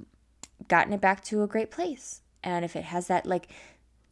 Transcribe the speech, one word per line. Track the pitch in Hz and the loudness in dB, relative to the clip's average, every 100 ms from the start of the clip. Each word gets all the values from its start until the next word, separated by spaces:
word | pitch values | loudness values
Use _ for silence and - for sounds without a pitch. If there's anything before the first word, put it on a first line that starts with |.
| - _ _ _ - - - | -20 _ _ _ -20 -12 2
gotten | 170 - | 4 4
it | 196 | 2
back | 196 196 | 2 2
to | - 214 | -2 -2
a | 208 | 0
great | 220 220 | 0 -2
place. | - 349 254 - - _ _ | -4 -6 -6 -12 -18 _ _
And | 185 175 | -4 -2
if | 170 - | -2 -6
it | |
has | 165 175 180 | -6 -4 0
that, | 180 - | 0 2
like, | 180 - - - _ _ _ _ | -2 -2 -18 -20 _ _ _ _